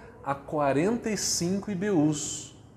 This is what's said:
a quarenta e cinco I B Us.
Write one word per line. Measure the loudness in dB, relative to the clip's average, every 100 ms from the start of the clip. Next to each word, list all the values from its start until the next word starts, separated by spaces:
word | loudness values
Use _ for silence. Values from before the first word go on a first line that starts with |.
| -18 -10
a | -6
quarenta | -6 -4 0 2 4 2 0 -2
e | -2
cinco | -2 0 0 -2 -2
I |
B | -2 2
Us. | 4 4 2 -4 -8 -12 -18 -20